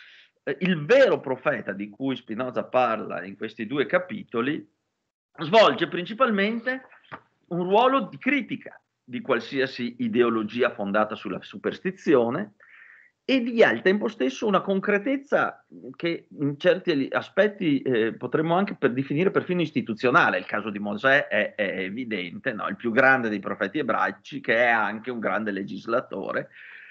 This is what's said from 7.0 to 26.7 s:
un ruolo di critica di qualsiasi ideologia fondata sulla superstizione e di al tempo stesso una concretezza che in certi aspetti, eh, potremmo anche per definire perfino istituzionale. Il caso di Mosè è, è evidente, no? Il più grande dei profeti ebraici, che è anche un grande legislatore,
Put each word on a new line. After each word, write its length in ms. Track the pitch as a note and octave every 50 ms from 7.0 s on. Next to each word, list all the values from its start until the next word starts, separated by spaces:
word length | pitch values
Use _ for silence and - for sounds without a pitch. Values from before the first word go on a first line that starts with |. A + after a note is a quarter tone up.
| _ - - - _ _ _ _ _ -
un 140 | F3 F3 F3+
ruolo 380 | F3+ G3 A3 B3 B3+ C4+ C4+
di 160 | G3+ - -
critica 600 | - - B3+ D4 C4+ G#3 - C3 - - - - - _ _ _ _
di 200 | _ - B2 B2
qualsiasi 760 | A#2 C3 B2 A2+ A2 - C#3 C3+ C3 C3 - - A#2+ A#2+ - -
ideologia 720 | B2 A2+ G#2 A#2+ A#2+ A#2 A2+ A2+ G#2+ G2+ G#2+ A#2+ B2 A#2+
fondata 440 | - - G2+ G2 G2+ G#2+ G#2+ - A2
sulla 260 | - - G2+ F2+ F#2
superstizione 1120 | - - - G2 - G2+ - - - F#3+ F#3 - - F#3 D3 B2 A#2 A#2 B2+ F3 G#3+ - _ _ _ _ - - - - - - _ _ _ _ -
e 160 | - C4 C4
di 220 | A#3 B3+ A#3 A#3 F#3+
al 180 | B2+ A2 A#2
tempo 280 | - F#3 G3 G#3 A3 A3+
stesso 360 | - - B3+ C4+ C4 - B3
una 140 | G#3+ F#3+ E3+
concretezza 1080 | - G3 G3 F#3+ G3 G#3 G#3 G3+ G3+ C#4 C#4 C#4 - - A3 D#3+ B2+ F2+ - - _ _ E2 F2 E2 B2 C3
che 320 | - E3 E3+ E3 - - _ - -
in 200 | C#3+ C#3+ C#3+ C#3+
certi 480 | - F3+ - F#3+ F#3 F#3 D#3 C#3 C3 -
aspetti, 720 | - B2 - - - F#3+ G3 G#3+ G#3 - F#3 D#3 C#3+ C3
eh, 320 | - C3 B2+ A2 A2 A2+ -
potremmo 400 | - B2+ B2 - D3+ D#3+ E3 E3+
anche 220 | F#3 G3+ - -
per 160 | - C#3+ B2+
definire 400 | A#2 C3 C3+ - D3 D3+ F#3 G3
perfino 300 | G3 C#3+ A#2+ - F3+ F3+
istituzionale. 760 | E3 D3 - C3 G#2+ - G#2+ - - B2 C#3 E3+ C#3+ A2 G2
Il 80 | F#2 G2
caso 240 | - A#2 G#2 G2 A2
di 100 | G2+ G#2
Mosè 480 | G#2 G#2 G#2 G#2 - C3+ C3+ C#3+ D3
è, 280 | - G2 G#2 G2+ - -
è 240 | - G#2 F#2 E2+ F#2+
evidente, 720 | F#2+ F#2+ G2+ B2 C3 A2+ G#2+ F#2 F2+ E2+ - G#2 - C3+
no? 160 | A2+ F#2+ E2+
Il 80 | E2 G2
più 160 | - - A#2+
grande 380 | G#2+ B2+ B2+ C3 C3+ B2+ A#2 A2
dei 100 | G#2+ G2
profeti 400 | F#2+ G2+ G2 - G#2 G2 - D#3
ebraici, 600 | - A2+ G#2+ G2 F#2+ G2 G2 - - - D3+ C3+
che 160 | - B2+ A2+
è 100 | A2+ B2
anche 420 | A#2+ A#2 A2 G#2+ G#2+ G#2+ A2 A2 B2+
un 100 | B2 A#2
grande 320 | G#2 G#2 F#2+ G#2 A2 G#2+
legislatore, 960 | G2 F#2+ G2 - - G2 G#2 A2 A2+ C3 - - - F#2+ - - - C3+ D3 - - - - -